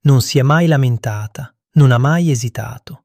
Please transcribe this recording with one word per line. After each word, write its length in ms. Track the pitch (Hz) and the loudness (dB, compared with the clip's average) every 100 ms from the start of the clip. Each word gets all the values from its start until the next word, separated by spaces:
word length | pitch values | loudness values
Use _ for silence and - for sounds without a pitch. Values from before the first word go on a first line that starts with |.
Non 220 | 147 135 | 4 2
si 160 | 113 147 | 2 0
è 40 | |
mai 240 | 131 151 170 | 0 2 2
lamentata, 880 | 147 131 117 117 104 107 - 135 _ _ | 2 0 -2 -6 -8 -10 -14 -20 _ _
non 200 | - 139 | 2 4
ha 60 | 120 | 4
mai 320 | 131 165 170 | 0 0 0
esitato. 720 | 127 117 - 110 113 - 160 | -2 -4 -10 -14 -14 -20 -20